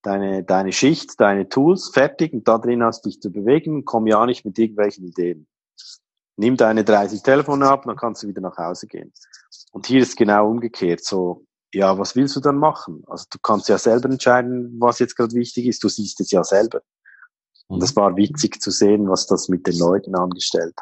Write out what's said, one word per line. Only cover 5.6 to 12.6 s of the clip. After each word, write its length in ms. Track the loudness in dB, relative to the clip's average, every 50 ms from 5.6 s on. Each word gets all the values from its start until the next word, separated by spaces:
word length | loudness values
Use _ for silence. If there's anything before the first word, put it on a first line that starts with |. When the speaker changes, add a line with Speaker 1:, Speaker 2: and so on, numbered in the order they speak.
| _ _ _ -20 -20 -20 -20 -20 _ _ _ _ _ _ _
Speaker 1:
Nimm 200 | 0 0 0 4
deine 260 | 4 4 4 4 2
dreißig 400 | 4 4 4 4 2 0 -4 -2
Telefone 460 | 2 2 4 4 2 0 -2 2 2 2
ab, 160 | 2 2 0
dann 120 | -8 -8
kannst 280 | -6 -6 -8 -8 -8 -12
du 40 | -12
wieder 120 | -10 -10
nach 160 | -10 -10 -8
Hause 320 | -8 -8 -8 -8 -10 -12 -14
gehen. 240 | -14 -16 -16 -18 _ _ _ _ -20 -20 _ _ -20 -20 -20 _
Und 160 | -18 -14 -4
hier 160 | 2 4 4
ist 140 | 4 2 2
genau 340 | 0 2 4 4 4 4 2
umgekehrt 540 | 0 -2 -6 -8 -6 -4 -2 -2 -2 -2 -4
so, 420 | -6 -4 -4 -4 -4 -6 -10 _ _ _ _ _ _
ja, 240 | -2 2 2 2 2
was 200 | 0 -4 -2 0
willst 180 | 0 0 0 -2
du 60 | -2
dann 160 | -2 0 2
machen? 480 | 2